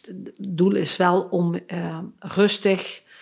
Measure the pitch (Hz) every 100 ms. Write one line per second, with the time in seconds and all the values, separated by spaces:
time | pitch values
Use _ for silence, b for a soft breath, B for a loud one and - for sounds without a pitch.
0 | - 185 185 - 196 165 185 202 151 -
1 | 180 185 185 185 170 175 - 175 170 160
2 | 175 - - 190 202 202 202 190 - -
3 | B B